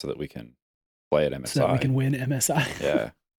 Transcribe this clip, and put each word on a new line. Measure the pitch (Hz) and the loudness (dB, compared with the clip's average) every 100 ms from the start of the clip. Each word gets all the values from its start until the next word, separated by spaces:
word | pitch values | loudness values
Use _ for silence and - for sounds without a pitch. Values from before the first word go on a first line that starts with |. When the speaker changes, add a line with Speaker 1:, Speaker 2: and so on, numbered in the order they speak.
Speaker 1:
so | 71 | -8
that | 64 | -6
we | - | -8
can | - 58 64 _ _ _ _ - | -10 -16 _ _ _ _ _ 0
play | 76 76 | 2 2
at | |
M | 67 | 0
S | 62 | -4
I. | - | 2
Speaker 2:
So | 90 | 2
that | |
we | 131 | 4
can | 135 | 2
win | 131 135 139 | 2 0 0
M | 127 | -2
S | 135 - | -2 0
I. | 156 131 - | 0 -2 -2
<laughs> | |
Speaker 1:
Yeah. | 71 71 55 - _ | 0 0 -2 -10 _